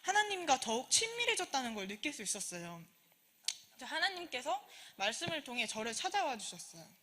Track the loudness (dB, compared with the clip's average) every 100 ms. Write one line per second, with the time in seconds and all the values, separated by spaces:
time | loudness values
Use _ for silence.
0 | 4 4 4 0 4 4 4 0 4 4
1 | 4 2 2 2 2 0 0 -2 -4 -4
2 | -4 -4 -4 -2 -4 -6 -8 -10 -16 _
3 | _ _ _ _ -6 -6 -14 -14 -4 2
4 | 2 0 -4 -4 0 -2 -4 -18 -18 -2
5 | 0 0 -2 -2 -4 -4 -2 -2 -2 -2
6 | 2 2 2 0 -6 -10 -14 -16 -18 -20